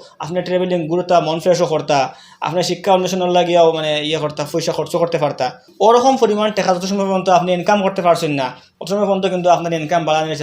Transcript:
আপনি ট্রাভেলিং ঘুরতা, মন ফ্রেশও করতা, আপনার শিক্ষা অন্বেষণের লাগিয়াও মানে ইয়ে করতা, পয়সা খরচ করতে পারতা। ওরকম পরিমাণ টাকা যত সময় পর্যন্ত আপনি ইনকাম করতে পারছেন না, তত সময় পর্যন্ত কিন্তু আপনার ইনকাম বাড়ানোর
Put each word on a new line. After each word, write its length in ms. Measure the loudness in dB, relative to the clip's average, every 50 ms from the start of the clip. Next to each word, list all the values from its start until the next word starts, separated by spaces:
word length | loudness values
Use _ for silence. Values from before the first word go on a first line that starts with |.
| -12 -18 _ -14 -12
আপনি 140 | -6 -6 -6 -4
ট্রাভেলিং 320 | -2 -2 -2 0 -2 -2 -4 -2 -2
ঘুরতা, 280 | -2 -2 0 2 2 2 2
মন 100 | 0 -4 0 0
ফ্রেশও 240 | 2 2 2 2 0 0
করতা, 240 | -2 0 0 0 0 0 -2 -6 -12 -20 -20 -12 _ -6
আপনার 160 | -4 -2 -2 -2 -2
শিক্ষা 220 | -4 -2 2 2 2
অন্বেষণের 360 | 2 2 -2 -2 -2 0 2 2
লাগিয়াও 300 | 2 2 4 4 4 4 4 4
মানে 140 | 2 -2 -2 -2 -2 -2 -2
ইয়ে 100 | -2 -2 -4
করতা, 180 | -4 -4 -6 -6 -4
পয়সা 200 | -4 -4 -4 -4 -4
খরচ 160 | -4 -4 -4 -2 -2 0
করতে 140 | 0 0 -2 -2
পারতা। 220 | -2 -2 -2 -4 -4 -4 -10 _ -20 _ 2 4
ওরকম 260 | 4 6 6 4 4 4 4
পরিমাণ 260 | 2 2 2 0 -2 -2 -2
টাকা 120 | 0 0 0 0
যত 100 | -2 -2 -4
সময় 160 | -2 -2 0 0
পর্যন্ত 180 | -2 0 2 4 2
আপনি 120 | 4 4 2 -2 0
ইনকাম 200 | 2 2 2 2 0
করতে 160 | -2 -2 0 2
পারছেন 240 | 2 2 2 0 -2 -2 -2
না, 80 | -4 -4 -8 -12 -20 _ _
তত 100 | _ -8 -6
সময় 140 | -2 -2 0
পর্যন্ত 180 | 0 0 0 0 -2 -2
কিন্তু 140 | 0 2 2 2
আপনার 160 | 2 0 -2 -4 -4
ইনকাম 200 | -2 -2 -2 -2 0
বাড়ানোর 300 | 0 0 0 0 -2 -4 -6